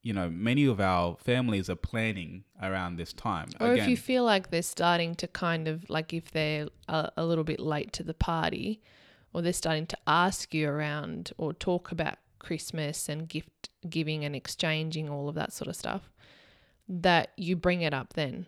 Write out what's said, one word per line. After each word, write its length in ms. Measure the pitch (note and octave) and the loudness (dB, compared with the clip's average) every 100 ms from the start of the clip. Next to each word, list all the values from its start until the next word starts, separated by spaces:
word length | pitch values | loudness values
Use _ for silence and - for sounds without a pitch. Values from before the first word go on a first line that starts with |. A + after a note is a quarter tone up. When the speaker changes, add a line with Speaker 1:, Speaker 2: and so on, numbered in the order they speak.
Speaker 1:
you 80 | A#2 | -2
know, 160 | G2+ F2 | -2 -2
many 360 | E2 A2+ C3 C#3+ | 0 2 4 4
of 140 | G#2 | 4
our 340 | G2 F2+ F2 E2+ | 4 4 2 0
families 520 | - B2 B2 G2+ F2+ | 0 2 2 0 0
are 60 | F2 | -4
planning 680 | - A#2 A2 G2 E2 F2 - - | -2 0 -2 -2 -8 -10 -16 -6
around 360 | F#2+ F#2+ F2+ F2 | -4 -2 -2 -4
this 160 | E2 | -6
time. 360 | - A#2 F2 D#2+ - | -6 -4 -2 -4 -2
Speaker 2:
Or 120 | A#3 | 2
if 40 | B3 | 4
you 60 | |
Speaker 1:
Again 120 | G#3+ A#3+ | 4 0
Speaker 2:
feel 260 | - B3+ A#3 | 2 2 4
like 240 | G3 F#3 | 2 2
they're 100 | E3 | -2
starting 520 | F3 - F3 F3 E3+ E3+ | -2 2 4 4 2 -4
to 120 | F3 | -8
kind 400 | - E3+ E3 D#3+ | -2 0 0 0
of, 220 | D#3+ F3+ | -4 -2
like, 240 | D#3 D#3+ | -4 -2
if 160 | E3 - | -6 -4
they're 360 | D#3+ D3+ D3+ D3+ - - | -2 0 0 -4 -8 -2
a, 220 | D#3+ D3+ - | 0 0 0
a 80 | E3 | 2
little 180 | E3 D#3 | 2 2
bit 140 | D3+ | 0
late 340 | D#3 D3 - | 0 -2 -4
to 100 | - | -6
the 100 | F3+ | -8
party 680 | E3 - E3 D#3+ - - A3 _ - - - _ | -6 -2 2 2 0 -4 -6 _ -20 -20 -20 _
or 80 | E3+ | -2
they're 120 | E3+ | 0
starting 320 | F3 E3 D#3 D#3+ | 0 0 0 -2
to 100 | - - | -4 4
ask 460 | D#3 F#3 - - | 6 4 2 -4
you 140 | D#3+ D3+ | 0 2
around 640 | D3 D3+ D3 F#2+ F3 F3 - | 0 -2 -2 -4 -8 -10 -4
or 160 | D#3+ | -4
talk 380 | E3+ - F3+ - | -2 0 0 -2
about 260 | E3+ D#3 - _ _ | -2 -2 -4 _ _
Christmas 680 | - D#3+ - E3 D3 D3+ - | -6 -6 -4 -4 -4 -4 -6
and 220 | D3+ E3 | -6 -6
gift 400 | D3+ - _ - _ F3 | -8 -8 _ -20 _ -4
giving 360 | D#3+ D#3 D#3 D3 | -2 0 0 -2
and 100 | C#3+ | -4
exchanging, 720 | - - E3 D#3 D#3+ D#3+ D#3 | -8 -2 0 2 0 -2 -4
all 220 | C#3+ C#3+ | -4 -4
of 60 | D#3 | -2
that 180 | - | -4
sort 140 | - - | -4 -8
of 60 | - | -6
stuff, 360 | - G3 - _ - - - _ _ _ - | -4 -6 -8 _ -20 -20 -20 _ _ _ -8
that 400 | F3+ F3+ E3+ - - | 2 6 6 4 -4
you 180 | E3+ F3+ | -2 2
bring 260 | F#3 F3+ | 4 4
it 120 | E3 | 2
up 200 | C#3 - | 0 -4
then. 340 | - C#3+ - | -4 -4 -4